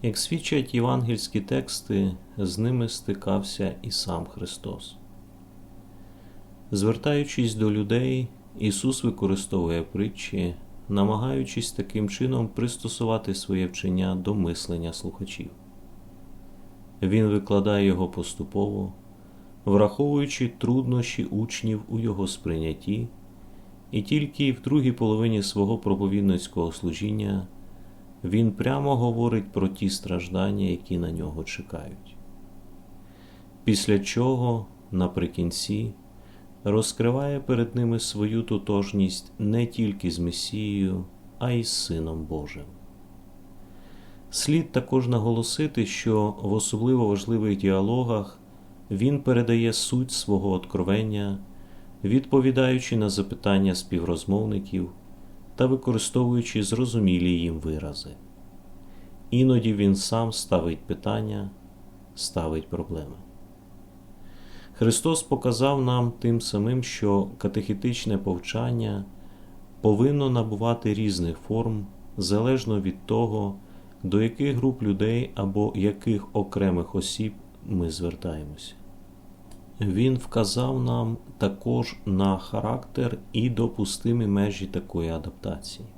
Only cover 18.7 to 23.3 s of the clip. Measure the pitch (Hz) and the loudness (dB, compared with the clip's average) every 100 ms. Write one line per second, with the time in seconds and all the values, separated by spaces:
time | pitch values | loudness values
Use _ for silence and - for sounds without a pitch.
18.7 | 101 95 - - - - - - - - | -2 -6 -8 -20 -20 -20 -20 -20 -8 2
19.7 | 101 104 - 147 143 143 - 120 - 113 | 6 6 4 2 2 0 0 -2 0 2
20.7 | 127 127 123 117 - - 104 113 - 110 | 2 2 0 0 -4 -2 -2 -2 -2 -2
21.7 | 107 - 113 113 98 95 - - 82 80 | -2 -2 -2 -2 0 -2 -4 -4 -2 -2
22.7 | 78 - 107 120 - - | -4 -2 -2 -4 -10 -20